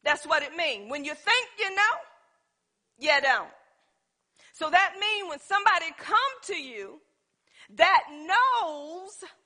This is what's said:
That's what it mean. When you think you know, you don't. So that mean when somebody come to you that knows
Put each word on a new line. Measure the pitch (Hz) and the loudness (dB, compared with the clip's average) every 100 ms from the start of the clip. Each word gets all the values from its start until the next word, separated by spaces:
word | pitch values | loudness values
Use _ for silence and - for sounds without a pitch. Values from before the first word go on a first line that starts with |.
That's | 294 294 302 | 0 -2 0
what | 311 | -2
it | 285 330 | -2 -4
mean. | 320 220 208 | -4 -4 -8
When | 285 | -8
you | 285 302 | -8 -8
think | - 480 480 - | 0 0 0 -6
you | 403 | -4
know, | 381 427 - - _ _ _ _ _ _ _ _ _ | 2 2 0 -6 _ _ _ _ _ _ _ _ _
you | 294 285 | 2 2
don't. | 277 233 165 - _ _ _ _ _ _ _ _ _ | 4 2 -2 -16 _ _ _ _ _ _ _ _ _
So | - 311 | -8 2
that | 339 381 370 | 4 4 0
mean | 415 415 381 | -4 -2 -6
when | 294 | -12
somebody | - 392 403 370 330 - | -2 2 4 2 0 -10
come | - 440 539 508 | 0 2 2 -4
to | - 359 | -10 -10
you | 269 226 196 302 _ _ _ _ _ _ - | -8 -12 -14 -16 _ _ _ _ _ _ -20
that | 208 339 349 - | 2 4 4 2
knows | 302 311 403 523 480 349 302 294 339 381 - 381 _ | -14 0 2 4 2 -2 -8 -12 -14 -16 -18 -20 _